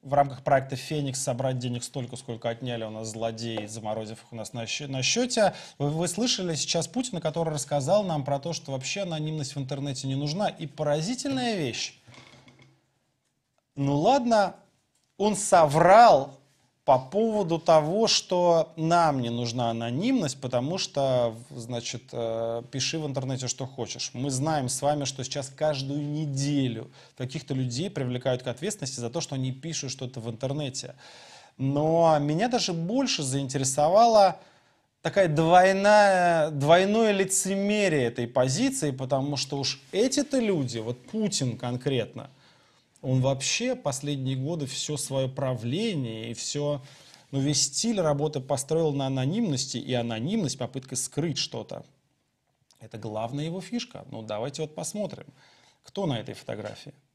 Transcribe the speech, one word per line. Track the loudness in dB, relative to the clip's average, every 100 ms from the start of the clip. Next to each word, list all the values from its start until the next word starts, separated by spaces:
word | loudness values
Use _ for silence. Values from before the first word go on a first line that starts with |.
в | 0
рамках | 2 2 0
проекта | 2 2 2 -10
"Феникс" | -6 -4 -4 -4
собрать | -4 -2 -2 -2
денег | -4 -6
столько, | -6 -8 -8 -10
сколько | -10 -6 -6
отняли | -6 -6 -6 -6
у |
нас | -8 -10
злодеи, | -4 -6 -4 -6 -6 -8
заморозив | -10 -6 -6 -6 -12
их | -16
у | -14
нас | -12
на | -10 -8
щ-, | -8 -6
на | -2
счёте. | 0 0 0 2 2 2 -18 -4
Вы, | -2
вы | 0 -2
слышали | 0 -2 0 -2 -2
сейчас | -2 -2 -2
Путина, | -4 -4 -4
который | -4 -2 -2
рассказал | -4 -2 -2 2 2
нам | 2 -2
про | -2 -4
то, | -4
что | -8 -8
вообще | -8 -6 -6
анонимность | -6 -4 -4 -6 -6 -8
в |
интернете | -6 -6 -6 -6 -4
не | -2
нужна. | -2 -2 -4
И | -4 -12
поразительная | -4 -2 0 -2 -4 -4 -2 -2 -2
вещь. | -2 -4 -8 -12 _ -20 -20 -20 -20 _ -20 _ _ _ _ _ _ _ _ _ _ -4
Ну | 0 2
ладно, | 4 4 4 2 2 -2 _ _ _ _ _ _
он | 0 0
соврал | 4 6 8 6 8 10 10 8 4 -10 _ _ _ _ 4
по | 4
поводу | 4 0 2 2 0 0
того, | 6 6 6 2 2
что | 2 0 2 4 4 2 -2
нам | 2 4 4 2
не | -2
нужна | -2 -4 -2 -2
анонимность, | -2 -4 -2 0 0 0 -4
потому | -2 -2 -2 -4
что, | -4 -2 2 2 2 -2 -14
значит, | -14 -8 -8 -8 -12 -10
э, | -8 -6 -4 -4 -6 -8
пиши | -6 -4 -4
в | -4
интернете, | -6 -4 -6 -6
что | -8 -8
хочешь. | -8 -8 -6 -10
Мы | -6 -4
знаем | -2 0 0 -2
с | -2
вами, | 0 0
что | -2 -6 -8
сейчас | -6 -8
каждую | -2 -2 0 -4 -4
неделю | -4 -4 -4 -2 0 2 0 -2 -10 -18 -20 _
каких-то | -8 -8 -6
людей | -4 -2 -4 -4
привлекают | -4 -4 -2 0 -2
к | -4
ответственности | -6 -6 -6 -8 -6
за | -6
то, | -6
что | -6 -4
они | -4
пишут | -6 -8 -8 -8
что-то | -8 -10 -10
в | -10
интернете. | -6 -6 -4 -6 -8 -12 -16 -20 -20 -20 -20 -20 _
Но | -2 2 2 4 6 6
меня | 4 0 0
даже | 0 -2
больше | -4 -2 0 0 0
заинтересовала | -2 -2 -2 -2 -2 2 4 6 8 8 6 4 -12 _ _ _ _ _
такая | -2 2 4
двойная, | 4 8 8 8 6 6 8 8 6 4 4 2
двойное | 0 6 6 8 4 4
лицемерие | 4 2 0 0 0 0 2 2 2 2
этой | 0 -2
позиции, | 2 2 2 0 0 -4
потому | -4 -2 0 0 -4
что | -4 -4
уж | -4 -6 -6
эти-то | 0 0 0 0 0
люди, | 0 0 -2 -4
вот | -6 -8 -8
Путин | -4 -2 -2 -2 -4
конкретно – | -6 -4 -2 -2 -2 -8 -18 _ _ _ _ _ _ _
он | 0 2
вообще | 2 0 -2 -2 -2 -2
последние | -4 -4 -4 -4 -4 -4
годы | -4 -4 -6
всё | -6 -6 -6
своё | -4 -2 -2
правление | -2 -4 -2 -4 -2 -2 -2 -6 -8 -10
и |
всё, | -8 -6 -4 -2 -4 -8 -20 -20 -20 _
ну, | -2
весь | 0 2
стиль | 0 0 -2 2
работы | 2 2 0 -2
построил | -4 -4 0 0 2
на | 0 -2
анонимности, | 0 0 0 0 -2 -2 -6
и | -2
анонимность, | -2 -2 -4 -2 -2 -2 -4
попытка | -8 -8 -8 -8
скрыть | -6 -4 -4 -4
что-то. | -6 -8 -10 -14 -16 _ _ _ _ _ _ _ _ _
Это | -16 -12
главная | -8 -6 -6 -6 -6
его | -8
фишка. | -8 -8 -8 -14 -14
Ну, | -14
давайте | -8 -6 -6 -6
вот | -8
посмотрим, | -8 -10 -6 -8 -8 -18 -20 _ _ _ _
кто | -14 -6 -4
на | -4
этой | -6
фотографии. | -14 -10 -10 -10 -12 -18 -20 _